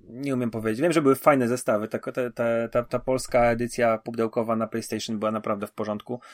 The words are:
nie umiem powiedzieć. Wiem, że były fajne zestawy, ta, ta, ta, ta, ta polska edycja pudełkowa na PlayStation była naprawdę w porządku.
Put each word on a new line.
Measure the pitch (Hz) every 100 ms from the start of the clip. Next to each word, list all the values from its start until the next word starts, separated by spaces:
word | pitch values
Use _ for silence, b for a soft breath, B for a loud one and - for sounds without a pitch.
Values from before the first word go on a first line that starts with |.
| 107
nie | 120 143
umiem | 127 117
powiedzieć. | 113 110 110
Wiem, | 170
że | 160
były | 139 135
fajne | 156 139 117
zestawy, | 123 - 107 110
ta, | 110
ta, | - 127 123
ta, | - 117 117 117
ta, | 120
ta | 120 123
polska | - 131 - 123 120
edycja | 117 120 - 117 110
pudełkowa | - 117 113 123 113 113
na | 110
PlayStation | 113 - 110 - 107
była | 107
naprawdę | 110 113 101 104
w |
porządku. | - 107 104 - 120 B